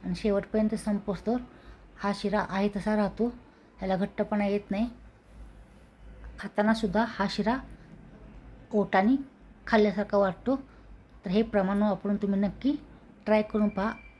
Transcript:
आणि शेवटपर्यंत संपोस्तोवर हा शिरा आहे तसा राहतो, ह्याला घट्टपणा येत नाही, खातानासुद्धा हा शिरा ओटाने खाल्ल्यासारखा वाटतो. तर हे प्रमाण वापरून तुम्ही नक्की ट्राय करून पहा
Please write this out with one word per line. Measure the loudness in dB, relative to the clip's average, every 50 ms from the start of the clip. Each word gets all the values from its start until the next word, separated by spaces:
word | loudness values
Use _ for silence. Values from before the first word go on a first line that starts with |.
| -4
आणि | -6 -6
शेवटपर्यंत | -2 0 0 0 0 -2 -2 -2 0 0 0 0
संपोस्तोवर | -2 -2 -2 -2 -2 -2 -4 -6 -4 -2 -2 -2 -2 -4 -8 -18 -20 -20 -20 -20 -20 -20 -20 -14
हा | -6 -4 -4 -4
शिरा | -2 -2 -2 -2 -2 -2 -2
आहे | -2 0 0 0 0
तसा | -2 -2 0 2
राहतो, | 2 0 0 0 0 -2 -2 -2 -8 -18 -20 -20 -20 -20 -20 -14
ह्याला | -8 -2 -2 0
घट्टपणा | 0 0 -4 -2 -4 -4 -2 0 0 0
येत | 0 0 -2 -2 -4
नाही, | -2 -2 -2 -4 -4 -12 -20 -20 -20 -20 _ -20 -20 -20 -20 -20 -20 -20 -20 -20 -20 -20 -20 -20 -20 _ -20 -20 -20 -18 -18 -18 -14 -12
खातानासुद्धा | -12 -6 0 2 4 4 4 2 2 0 2 2 0
हा | 0 0 -2 -2 -2
शिरा | 0 0 0 0 0 -2 -4 -12 -18 -20 -20 -20 -20 -20 -20 -20 -20 -20 -20 -20 -20 -20 -20 -20 -20 -20 -14 -2 0
ओटाने | 0 2 4 4 4 6 6 4 2 0 -8 -16 -20 -20 -20 -20 -18 -4
खाल्ल्यासारखा | 2 4 4 4 4 2 0 -4 0 2
वाटतो. | 2 2 2 0 -2 -2 -2 -2 -2 -4 -12 -20 -20 -20 -20 -20 -20 -20 -20 -20 -12 -6
तर | 0
हे | 2 2
प्रमाण | 2 2 2 0 0 2 2 2
वापरून | 2 2 0 -2 -2 -2 -2
तुम्ही | -2 0 0 0 0
नक्की | 0 0 -2 -2 -2 -2 -2 -2 -6 -16 -20 -20 -20 -20 -20 -10 0
ट्राय | 2 2 2
करून | 2 2 0 0 0 2
पहा | 0 -2 -4 -4 -4 -8 -16 -20 -20